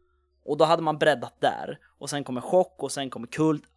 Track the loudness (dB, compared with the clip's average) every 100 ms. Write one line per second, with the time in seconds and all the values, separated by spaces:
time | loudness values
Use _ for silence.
0 | _ _ _ _ -6 2 4 4 2 2
1 | 2 2 -4 -2 -2 -2 -10 -12 _ -16
2 | -8 -8 -6 -8 2 2 2 -2 -8 -6
3 | -6 -8 -10 0 0 0 _